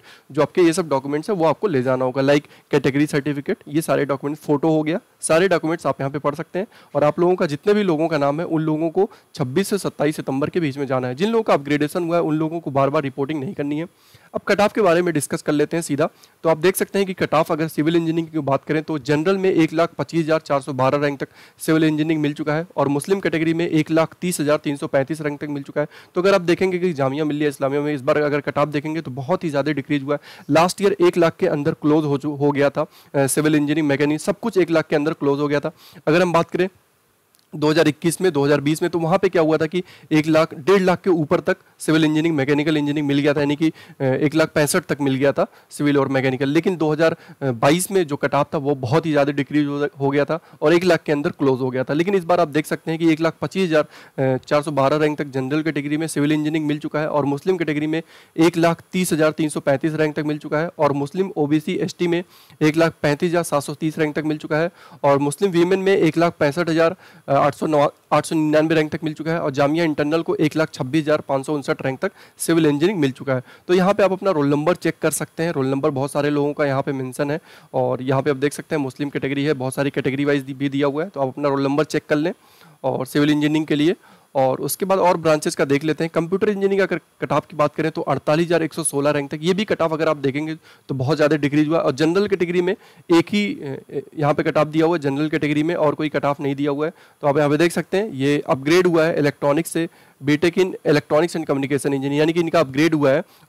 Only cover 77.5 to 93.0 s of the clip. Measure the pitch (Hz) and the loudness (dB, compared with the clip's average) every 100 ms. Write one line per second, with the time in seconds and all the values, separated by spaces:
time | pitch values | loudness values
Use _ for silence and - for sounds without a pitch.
77.5 | - - 139 127 127 131 135 147 131 143 | -20 -8 -2 -2 -2 0 0 0 0 -2
78.5 | - - 160 131 - 147 139 135 139 143 | -4 -6 -4 -4 -6 -8 -6 -4 -2 -2
79.5 | 143 131 135 139 - 139 131 143 143 135 | -2 -4 -4 -4 -2 -2 -2 0 0 -2
80.5 | 135 139 139 143 143 190 143 135 135 147 | -6 -4 -2 -2 -2 -8 -4 -6 -2 -2
81.5 | 139 139 143 151 156 - 151 165 233 _ | 0 0 0 0 -2 -2 0 0 -4 _
82.5 | _ - _ 135 127 127 151 147 147 147 | _ -20 _ -4 -4 -2 0 2 2 2
83.5 | 156 156 147 156 170 _ - _ 139 131 | 0 0 0 0 0 _ -20 _ 0 0
84.5 | 131 147 - 190 190 180 180 160 151 170 | 0 -4 -4 0 2 4 2 2 2 0
85.5 | - 147 139 156 147 165 165 165 190 214 | -2 0 0 0 -2 -2 -2 -2 -2 0
86.5 | 196 196 196 190 175 _ - 135 143 - | 0 0 2 0 -2 _ -10 -2 -2 -2
87.5 | 151 147 - 160 165 156 135 - 151 170 | -2 -2 0 -4 -4 -2 -2 0 0 2
88.5 | 170 160 - 156 139 143 147 139 151 165 | 0 -2 -6 -4 -2 0 0 -4 -4 -2
89.5 | 185 214 165 165 156 160 151 139 135 156 | 0 0 0 -2 0 0 0 -2 -4 -6
90.5 | 156 - - - 135 127 151 151 151 143 | -10 -14 -20 -8 -4 0 2 2 2 2
91.5 | 147 151 165 151 131 160 180 208 190 175 | 2 2 2 0 0 0 2 0 -2 -2
92.5 | 175 180 202 - - | 0 0 -2 -8 -18